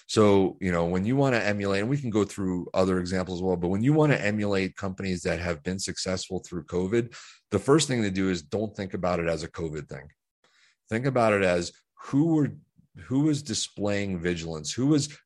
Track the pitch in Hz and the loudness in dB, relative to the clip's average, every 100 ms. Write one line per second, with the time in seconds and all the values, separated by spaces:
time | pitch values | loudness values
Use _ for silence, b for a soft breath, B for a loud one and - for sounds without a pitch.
0 | - 113 104 98 92 - 92 85 85 92 | 0 4 6 6 4 0 -2 0 0 0
1 | 104 135 135 117 101 104 98 98 110 147 | 0 2 2 2 0 -2 0 0 0 -2
2 | 123 107 98 - 92 90 - 95 92 90 | 0 0 0 -2 -2 -2 -2 0 2 0
3 | 90 92 92 90 92 87 87 98 127 156 | 0 -4 -4 -4 -2 0 0 0 2 4
4 | 151 127 101 107 104 95 92 - 98 95 | 4 4 0 -2 0 0 -2 -4 -8 -6
5 | 98 90 92 82 87 80 90 95 - - | -4 -2 -2 -2 -4 -6 -6 -6 -6 -6
6 | 95 92 - 92 - 90 73 90 92 117 | -6 -6 -6 -10 -8 -12 -6 -4 0 -2
7 | 120 B B B _ 98 - 156 143 123 | -2 B B B _ -2 4 4 4 0
8 | 104 95 95 90 - 101 110 104 95 95 | 0 0 0 0 -4 -6 -4 -6 -8 -4
9 | 87 90 82 80 80 - 80 76 71 69 | -2 0 -2 -4 -6 -8 -8 -8 -12 -16
10 | 73 _ _ _ b b b b _ 113 | -18 _ _ _ b b b b _ -2
11 | 135 127 113 101 92 87 87 b _ _ | 0 2 4 4 4 2 -2 b _ _
12 | - 135 165 156 135 - _ _ _ - | -2 2 4 4 2 -4 _ _ _ -20
13 | - 131 156 143 - 104 - - 104 101 | -4 0 2 0 -2 -6 -6 -4 -2 0
14 | 101 90 87 85 82 78 73 - 135 151 | -2 -2 -2 -2 -4 -8 -6 -2 2 2
15 | - - | 0 -10